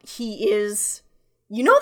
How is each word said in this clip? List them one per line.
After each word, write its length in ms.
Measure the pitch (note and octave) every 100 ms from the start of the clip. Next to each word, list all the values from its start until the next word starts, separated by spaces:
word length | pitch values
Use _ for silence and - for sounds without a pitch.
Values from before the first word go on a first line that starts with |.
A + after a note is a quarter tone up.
| -
he 440 | - A#3 G#3 G#3
is, 520 | G#3 G#3 G#3 - - _ _ _ _ -
you 140 | G#3+
know 140 | C4+ C#5+